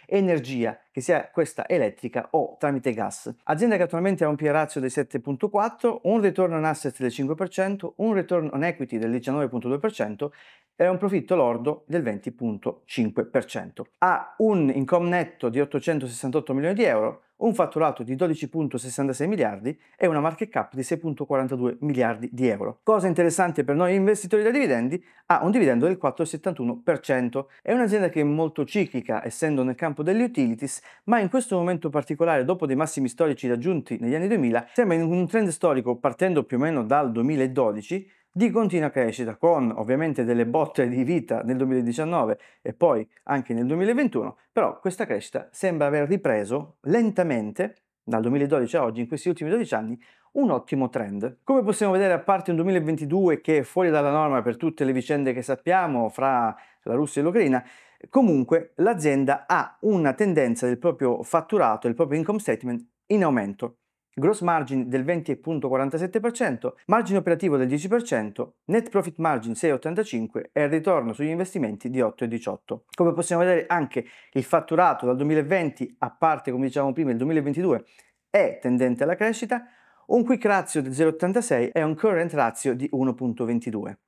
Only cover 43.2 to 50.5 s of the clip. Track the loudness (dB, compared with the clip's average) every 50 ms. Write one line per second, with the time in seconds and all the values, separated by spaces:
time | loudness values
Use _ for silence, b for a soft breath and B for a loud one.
43.2 | b -4 -2 -2 -2 -2 -2 -2 0 0 0 0 0 0 2 2 0 0 0 -2
44.2 | -4 -4 -8 b b b b 0 0 0 -2 -2 -6 -6 -4 -4 -4 -4 -4 -4
45.2 | -6 -6 -8 -10 -10 -10 _ -4 -2 -2 0 0 0 0 2 0 0 0 -2 -2
46.2 | 0 0 0 0 0 -2 -4 -4 -4 -8 -14 _ -2 0 2 2 2 2 2 0
47.2 | 0 0 0 -2 -2 -4 -4 -4 -4 -4 -6 _ _ _ _ _ _ -4 -2 0
48.2 | 0 0 0 0 2 2 2 0 0 0 0 0 0 0 -2 -4 -6 -6 -6 -4
49.2 | -4 -4 -4 -2 -2 -2 -2 -2 -2 -2 -4 -4 -4 -6 -8 -10 b b b b
50.2 | b b b 0 2 2